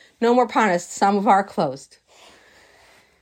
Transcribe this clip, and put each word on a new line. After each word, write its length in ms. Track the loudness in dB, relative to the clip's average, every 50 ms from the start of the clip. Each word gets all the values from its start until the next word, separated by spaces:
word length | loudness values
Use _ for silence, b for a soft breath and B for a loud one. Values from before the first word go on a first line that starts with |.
| b b b b
no 140 | 0 2 2
more 140 | 2 2
panis, 380 | 0 0 0 0 2 0 -2 -4
samovar 560 | -8 -6 -2 0 0 0 0 2 2 2 2 0
closed." 540 | -2 -6 -6 -6 -6 -6 -10 -18 -20 _ _ _ b b b b b b b b b b b b b b b b b b b b b b b